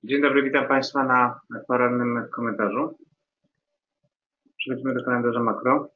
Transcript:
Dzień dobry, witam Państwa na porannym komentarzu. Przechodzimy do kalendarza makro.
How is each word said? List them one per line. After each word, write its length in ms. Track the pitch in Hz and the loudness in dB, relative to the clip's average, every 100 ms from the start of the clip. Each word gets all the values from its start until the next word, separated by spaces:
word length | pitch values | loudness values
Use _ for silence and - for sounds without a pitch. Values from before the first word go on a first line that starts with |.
Dzień 180 | 110 143 | -2 2
dobry, 200 | 143 139 | 4 2
witam 260 | 135 143 131 | 2 0 2
Państwa 360 | 135 131 135 | 0 0 -2
na 360 | 131 127 123 - _ 117 - | 2 4 2 -2 _ -14 -2
porannym 600 | 123 123 123 120 120 107 | 2 2 2 0 -2 -6
komentarzu. 680 | - 117 107 104 110 151 - - _ _ _ _ _ _ _ _ _ _ _ _ _ _ _ | -6 -6 -2 -2 -2 -6 -8 -20 _ _ _ _ _ _ _ _ _ _ _ _ _ _ _
Przechodzimy 380 | - 127 131 | -8 -6 -4
do 100 | 123 | -4
kalendarza 380 | 127 123 120 117 | -2 0 0 0
makro. 460 | 117 104 127 143 - | 0 0 2 0 0